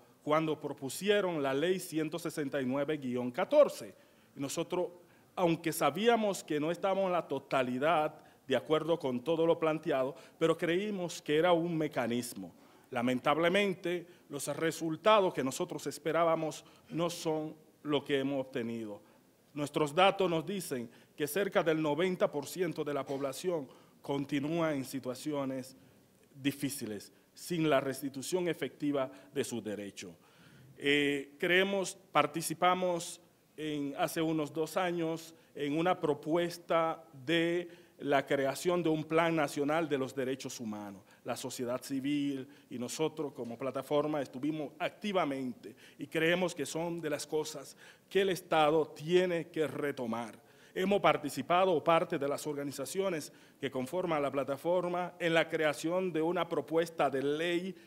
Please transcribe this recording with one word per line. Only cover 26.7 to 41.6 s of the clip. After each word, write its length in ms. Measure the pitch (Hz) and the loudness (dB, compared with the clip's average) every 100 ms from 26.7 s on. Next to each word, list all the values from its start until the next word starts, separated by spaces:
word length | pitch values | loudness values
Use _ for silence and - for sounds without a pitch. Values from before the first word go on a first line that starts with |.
| - 110 104 - _ _ | -4 -8 -10 -12 _ _
sin 360 | - - 175 156 | -16 -6 0 4
la 100 | 135 | 4
restitución 720 | 135 127 139 135 123 185 175 | 2 -4 -6 -8 -4 -2 -2
efectiva 600 | 151 135 - 147 143 131 - - | -2 -6 -4 -2 0 -2 -6 -10
de 100 | 139 113 | -4 -4
su 160 | 117 | -4
derecho. 520 | 104 101 101 - 90 82 _ - - - - - | -6 -6 -8 -12 -14 -16 _ -20 -20 -20 -20 -4
Eh, 580 | 143 143 143 143 139 - | 2 2 2 -2 -6 -4
creemos, 580 | 175 180 196 196 175 - - | 2 4 4 0 -4 -8 -2
participamos 1120 | 151 147 165 160 160 180 185 185 170 165 - - _ _ - | 2 2 0 -4 2 2 4 2 -2 -4 -14 -20 _ _ -10
en, 380 | 156 151 143 139 | -6 -4 -4 -2
hace 240 | 165 170 | -2 0
unos 300 | 160 160 143 | 0 0 -2
dos 240 | 147 156 196 | -4 -2 0
años 580 | 180 175 160 160 - - _ - | 0 0 -2 -4 -10 -20 _ -6
en 220 | 147 151 | -2 0
una 220 | 175 180 | 2 2
propuesta 1040 | 160 139 156 170 170 170 - 165 165 - - 139 127 | 0 0 0 0 0 -4 0 2 2 -2 -10 -10 0
de 440 | 165 170 175 170 - - - | 2 2 0 -4 -12 -20 -8
la 260 | 139 139 139 | 2 2 4
creación 560 | 139 135 135 175 175 | 2 2 0 0 2
de 80 | 160 | 2
un 140 | 156 | 0
plan 320 | 151 160 165 165 | 2 2 4 2
nacional 520 | 143 147 139 160 160 | 0 0 0 0 0
de 100 | 139 | -2
los 180 | 131 135 | -2 -4
derechos 440 | 127 131 135 - | -4 -4 -6 -8
humanos. 440 | 113 104 101 98 - - | -8 -8 -10 -14 -20 -14
La 120 | 131 120 | -8 -6
sociedad 460 | 131 - | -6 -6